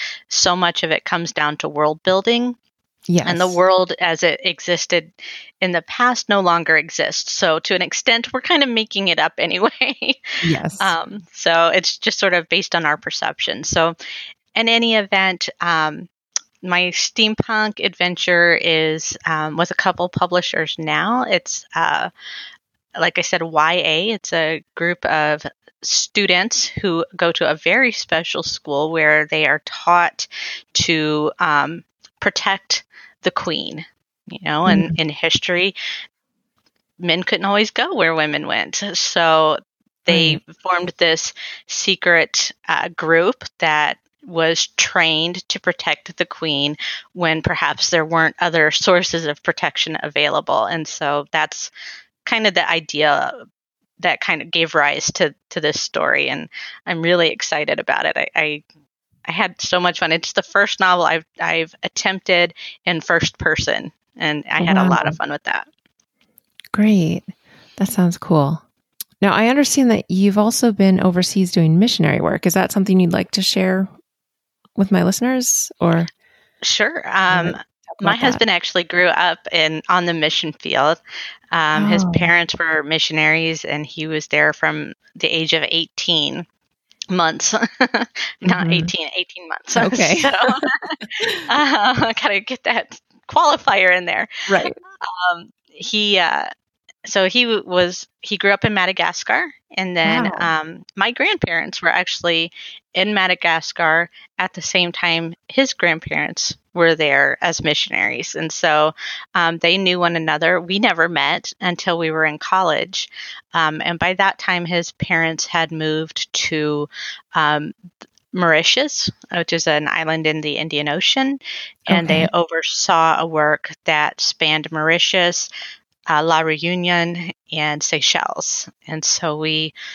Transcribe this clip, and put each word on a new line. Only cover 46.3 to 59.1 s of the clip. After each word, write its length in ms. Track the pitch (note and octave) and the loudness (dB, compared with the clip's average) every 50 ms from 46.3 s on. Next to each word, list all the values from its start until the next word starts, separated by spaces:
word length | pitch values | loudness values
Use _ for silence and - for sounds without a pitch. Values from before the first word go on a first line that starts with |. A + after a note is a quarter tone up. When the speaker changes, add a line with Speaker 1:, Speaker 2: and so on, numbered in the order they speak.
| - - E3 D#3 D3 C#3 C#3+ C#3+ D3+ - - - - - - _ - | -6 -6 -4 -4 -2 0 -2 -2 -2 -4 -8 -10 -10 -10 -14 _ -6
Speaker 1:
when 280 | F#3 F3 D#3+ D#3 D#3+ | -2 0 0 0 0
perhaps 480 | D3+ - E3 - - D3 D3 - - - | 0 -2 -2 0 -2 -2 -2 -2 -2 0
there 140 | - E3 D#3 | 0 0 0
weren't 320 | D#3+ E3 E3 D#3+ D#3 - - | 2 2 2 2 2 0 0
other 320 | F3 F3 D#3+ E3 D3+ D#3 | -2 0 2 2 2 2
sources 560 | - - - G3+ F3+ F3 F3+ - - E3 E3 | 2 2 2 4 4 4 2 0 -2 -4 -4
of 160 | D3 D3 - | -4 -6 -4
protection 540 | - - E3 - - C#3+ - - - D#3+ D#3 - | -4 -4 -2 -2 -4 -4 -2 -2 -4 -4 -4 -6
available. 640 | - D3+ - - D3 D3 - D3+ D3+ - C#3 - A2 | -6 -4 -2 0 0 0 0 -2 0 0 0 0 0
And 200 | G2 E3+ E3 D#3 | 0 -2 -4 -6
so 400 | - - - D#3+ C#3+ C#3+ D3 C#3+ - | -8 -8 -6 -4 -2 -2 -2 -4 -2
that's 380 | - D#3 D#3 - - - - - - - - - - - - _ _ _ - | -2 -2 -2 -2 -4 -8 -12 -12 -14 -16 -18 -18 -18 -18 -20 _ _ _ -6
kind 200 | - A#3 A3+ A3 | -4 -2 0 0
of 80 | G#3 F3 | 2 2
the 140 | F3 - - | 0 0 0
idea 640 | E3+ E3 D#3 - - D3 D3+ D3+ C#3+ C#3 C3 C3 - A#3+ A#2+ - _ _ _ _ _ _ _ _ _ - | 0 -2 -4 -4 -2 2 2 4 4 2 0 -2 -6 -10 -16 -20 _ _ _ _ _ _ _ _ _ -4
that 200 | - F3+ C#3 - | -2 -2 -2 0
kind 220 | - - F3 D3+ | -2 -2 -4 -4
of 80 | E3 E3 | -4 -4
gave 240 | - E3 E3 D#3 - | -2 -2 0 2 2
rise 320 | D#3 C#3+ C#3+ C#3+ C#3+ - - - | 2 2 2 0 -2 -4 -4 0
to, 200 | - F#3 D3 - _ _ - | 0 0 0 -2 _ _ -12
to 100 | - E3+ | -6 -4
this 200 | D3+ D3 D3 - | -2 -2 -2 -2
story. 480 | - - - - - - - C#3 C#3 C3+ | -4 -4 -4 -2 0 2 2 2 0 -2
And 200 | C#3 D3 D#3+ - - - - - - - - | -4 -6 -8 -12 -14 -16 -16 -16 -18 -10 -8
I'm 160 | G3+ F3+ E3 | -6 -4 -2
really 260 | E3 E3+ F3+ F3 E3+ D#3+ | 0 2 2 4 2 0
excited 500 | E3 - - - - D3+ D3+ - - - | 0 -4 -4 -4 -2 -2 -2 -2 -4 -4
about 240 | - - - - - | -2 0 0 0 0
it. 100 | D#3 - | -2 -2
I, 100 | - - - - | -2 -4 -2 -2
I, 260 | D#3+ D#3 D3+ D3+ D3+ - _ _ D3+ C#3+ _ _ _ _ _ | -2 -2 -2 -4 -8 -12 _ _ _ _ _ _ _ _ _